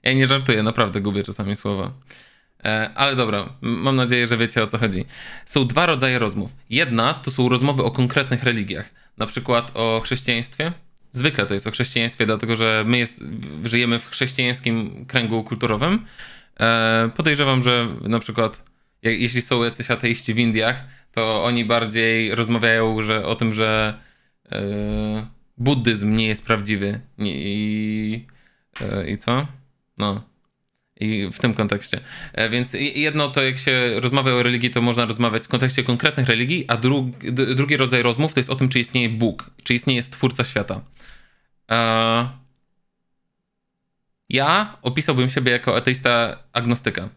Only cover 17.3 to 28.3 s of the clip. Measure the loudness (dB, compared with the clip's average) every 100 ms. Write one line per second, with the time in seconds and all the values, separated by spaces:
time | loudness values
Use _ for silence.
17.3 | 2 4 4 4 2 0 -4 -2 -2 -2
18.3 | -2 -2 -2 -20 _ _ _ -2 0 0
19.3 | -2 0 0 0 -2 -4 0 0 0 -2
20.3 | 2 2 2 0 -2 -10 -20 _ -2 0
21.3 | 0 0 0 2 0 0 2 2 2 0
22.3 | 0 0 2 4 4 2 0 0 0 -2
23.3 | 0 0 0 0 2 0 -4 -18 _ _
24.3 | _ _ -6 -4 -4 -2 -2 -2 -4 -8
25.3 | -16 _ -2 0 2 2 0 2 2 2
26.3 | -2 0 0 0 -2 -2 -4 -10 -6 -4
27.3 | -4 -4 -4 -2 -2 -4 -4 -4 -6 -8